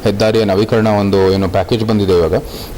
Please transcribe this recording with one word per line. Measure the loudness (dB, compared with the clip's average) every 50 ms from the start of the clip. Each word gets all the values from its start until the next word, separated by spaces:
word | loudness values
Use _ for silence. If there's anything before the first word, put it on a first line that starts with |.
| 0
ಹೆದ್ದಾರಿಯ | -2 -2 0 0 0 2 0 0
ನವೀಕರಣ | 2 2 0 0 2 0 0 2 2
ಒಂದು | 0 0 0 2 2 2 2 2 2
ಏನು | 2 0 0
ಪ್ಯಾಕೇಜ್ | 0 -2 -2 0 -2 -2 0
ಬಂದಿದೆ | 0 0 0 0 2 2
ಇವಾಗ, | 2 2 2 0 -2 -4 -6 -14 -14 -14 -14 -10